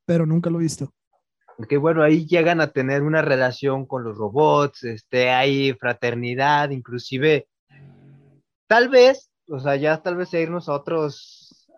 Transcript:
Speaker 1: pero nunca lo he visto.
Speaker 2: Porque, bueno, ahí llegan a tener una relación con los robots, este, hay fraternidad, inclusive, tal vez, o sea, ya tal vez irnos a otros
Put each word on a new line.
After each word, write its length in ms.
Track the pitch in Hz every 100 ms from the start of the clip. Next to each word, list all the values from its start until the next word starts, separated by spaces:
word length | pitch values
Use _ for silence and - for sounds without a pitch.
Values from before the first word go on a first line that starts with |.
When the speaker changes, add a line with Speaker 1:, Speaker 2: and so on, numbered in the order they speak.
Speaker 1:
pero 220 | - 170 156
nunca 240 | 165 170
lo 80 | 170
he 60 |
visto. 280 | 165 - 139 _ _ _ _ _ _ -
Speaker 2:
Porque, 200 | 110 143
bueno, 260 | 156 165
ahí 240 | 151 156 156
llegan 340 | 175 165 170
a 120 | 151
tener 300 | - 131 139
una 200 | 147 156
relación 640 | 147 131 127 123 139 135 131
con 160 | 131
los 140 | 113 104
robots, 640 | 107 120 156 147 143 -
este, 480 | 123 113 - 127 127
hay 440 | 127 139 139 139
fraternidad, 960 | 123 123 117 123 120 120 123 135 147 147
inclusive, 760 | 135 120 120 - 131 151 147 - _ _ _ - - - - _ _ _ _ _
tal 220 | 220 254
vez, 420 | 262 247 269 - _ -
o 140 | 143
sea, 160 | 139 139
ya 260 | 151 156
tal 140 | 180 175
vez 180 | 180
irnos 340 | 170 165 175 165
a 40 |
otros 1000 | 143 156 165 151 139 - - - _ _